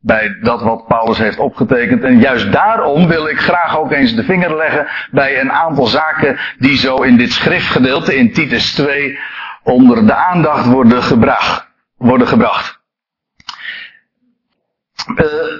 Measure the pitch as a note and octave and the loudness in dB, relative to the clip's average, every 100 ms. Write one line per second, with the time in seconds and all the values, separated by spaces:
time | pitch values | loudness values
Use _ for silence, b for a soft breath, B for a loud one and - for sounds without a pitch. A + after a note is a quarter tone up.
0 | - A2 G#2+ G2 A2+ A#2+ A2+ A2+ - A#2 | 0 0 -2 -4 -4 -2 -2 -4 -2 -2
1 | A2+ G#2 A2 - C#3 - A#2 B2+ A#2+ B3 | 0 0 -2 -2 -6 -2 0 0 2 0
2 | C3+ B2 C3+ B2 G2+ C3+ G3+ A3+ - C#3+ | 4 4 4 2 0 2 2 0 0 2
3 | F3 E3 D#3 D3 - F3 E3 D#3 C#3+ C#3+ | 2 0 -2 -2 0 0 0 -2 -2 0
4 | B2+ A2+ - F#3 F3 D#3 D#3 D3 D3 B | 0 0 -2 0 0 -2 -2 -2 -4 B
5 | B C#3 C#3 C3+ C3 D3 E3 C#3+ A#2+ C3+ | B 0 0 -2 -2 -2 -2 0 0 0
6 | D#3 - D3 - B B C3 C3+ C3 C3 | -2 -2 -2 -2 B B 0 0 0 0
7 | C3 A#2+ A#2+ - - E3+ - D#3 B2+ C#3 | 4 4 2 -2 -2 -2 -2 0 0 0
8 | E3 C3+ A#2 - D3 A#2 - - C#3+ C#3+ | 0 2 2 0 -2 -2 -4 -2 -2 -2
9 | C#3 C#3 B B B B - B2 B2+ A#2 | -4 -8 B B B B 0 4 6 6
10 | G#2+ A#2+ F3 F3 D#3 C#3+ A#2+ C3 A#2 B2 | 2 2 0 2 0 0 2 4 4 4
11 | - A#2 C3 A2+ - - - _ _ _ | 2 2 2 0 -2 -6 -10 _ _ _
12 | A#2+ B2+ A#2+ A#2 A2+ F#2 - - _ _ | 0 2 2 2 2 -2 -8 -16 _ _
13 | _ _ _ _ - B B B B B | _ _ _ _ -20 B B B B B
14 | B _ _ _ _ _ _ _ _ - | B _ _ _ _ _ _ _ _ -16
15 | - - D#3 D3+ D#3+ | -10 -4 -2 -2 -6